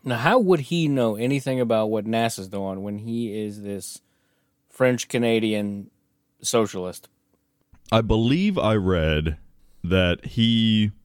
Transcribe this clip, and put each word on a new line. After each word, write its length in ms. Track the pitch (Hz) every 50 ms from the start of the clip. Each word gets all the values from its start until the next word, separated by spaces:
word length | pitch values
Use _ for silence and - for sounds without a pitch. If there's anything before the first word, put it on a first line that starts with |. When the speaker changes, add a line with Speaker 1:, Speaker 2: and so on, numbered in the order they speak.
| _
Speaker 1:
Now, 100 | 135 123 113
how 200 | 117 156 214 269
would 220 | 226 185 185 160
he 260 | 135 - 170 170 165
know 300 | 147 143 135 120 113 107
anything 420 | 104 117 127 139 139 127 139 131 127
about 300 | 123 113 117 110 110 110
what 160 | 110 110 101
nasa's 420 | 110 113 113 113 117 - - 95 95
doing 360 | 98 98 98 95 95 95 98
when 140 | 104 104 104
he 380 | 107 117 113 117 117 110 101 107
is 240 | 107 104 101 104 101
this 380 | 101 101 98 90 - - - _ _ _ _ _ _ _ _ _ _ _ _ _ _
French-Canadian 1200 | _ - 131 127 123 120 - _ - 123 120 117 113 113 110 110 107 104 104 101 101 101 101 - _ _ _ _ _ _ _ _ _ _
socialist? 680 | - - - 117 110 101 - 95 90 90 87 - - - _ _ _ _ _ _ _ _ _ _ _ _ _ - _ -
Speaker 2:
I 120 | - 113 113
believe 540 | 104 110 110 113 117 135 170 190 208 196
I 200 | 175 - 104 110
read 600 | 107 95 92 92 87 78 78 78 76 76 80 78 - - - _ _ _ _ _ - -
that 420 | 87 90 92 90 87 87 - -
he 680 | - - - 113 117 117 113 113 110 110 107 107 104 104 - _